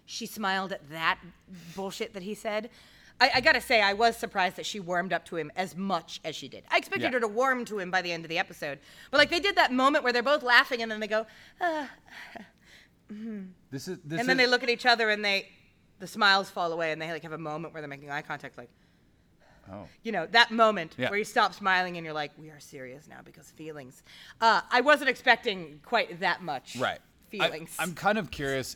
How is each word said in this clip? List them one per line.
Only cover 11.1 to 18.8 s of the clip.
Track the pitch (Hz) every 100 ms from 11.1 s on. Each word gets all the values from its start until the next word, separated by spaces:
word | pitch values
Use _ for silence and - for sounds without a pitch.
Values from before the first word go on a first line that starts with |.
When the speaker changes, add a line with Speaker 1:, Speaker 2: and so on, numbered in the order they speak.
| 220 220 - - -
Speaker 1:
"Uh, | 349 311 262 - - - - - 202 _ _ - _ _ -
mm-hmm." | 208 226 208 185 180 _
Speaker 2:
This | 135 180
is, | 180
this | 147 165
Speaker 1:
And | 254
then | 262
Speaker 2:
is | 247
Speaker 1:
they |
look | 247
at | 247
each | 240 247
other, | 233 220
and | 208
they, | 208 196 - _ _ _ _ -
the | 185
smiles | 214 202 196 190
fall | 202 175
away, | 165 165
and | 156
they, | 160
like, | 160
have | 160
a | 156
moment | 156 151 160
where | 160
they're | 147
making | 139 143
eye | 147
contact, | 151 147 135 -
like, | 123 _